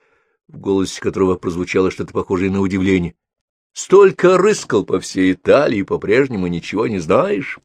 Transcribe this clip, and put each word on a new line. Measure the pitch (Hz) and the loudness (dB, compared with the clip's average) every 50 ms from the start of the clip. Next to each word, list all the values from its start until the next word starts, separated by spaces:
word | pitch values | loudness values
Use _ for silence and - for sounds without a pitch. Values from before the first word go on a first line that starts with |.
| _ _ _ _ _ _ _ _ _ _ | _ _ _ _ _ _ _ _ _ _
в | - 90 | -20 -10
голосе | 95 98 98 98 92 87 - - | -4 -2 0 0 0 -2 -6 -6
которого | - 101 82 101 95 92 90 | -6 -6 -2 0 0 0 0
прозвучало | 90 - 95 82 87 87 - - 98 95 90 | -2 -4 -6 -6 -6 -6 -4 -2 0 0 0
что-то | - - 95 - - | -2 -6 -10 -8 -6
похожее | 104 90 - 98 87 95 95 | -8 -6 -4 -2 -2 -2 -2
на | 95 98 | -2 -2
удивление. | 98 95 98 95 92 98 95 92 85 82 - _ _ _ _ _ _ _ _ _ _ _ - | -2 -2 -2 -2 0 2 2 0 0 -2 -8 _ _ _ _ _ _ _ _ _ _ _ -16
"Столько | - - - 185 196 202 190 180 - - 185 185 180 | -12 -2 4 6 6 6 6 4 4 2 4 4 4
рыскал | 185 214 202 - - - 127 101 - | 4 2 0 0 -2 -2 -2 -2 -2
по | - - - | 0 -4 -6
всей | - - - 98 92 92 90 | -4 -4 -2 0 0 0 0
Италии, | - - 90 104 135 151 147 123 98 95 | 0 2 2 4 4 4 2 0 -2 -4
по-прежнему | - - 80 - 90 107 131 143 131 120 95 90 87 | -4 -4 -4 -2 0 2 2 2 0 -2 -4 -4 -4
ничего | 87 85 - - 90 101 123 127 | -4 -6 -8 -6 -4 -4 -2 -2
не | 107 92 | -4 -4
знаешь?" | 78 78 98 123 175 202 202 - - - - - _ | -2 2 2 2 2 0 -2 -6 -8 -10 -12 -16 _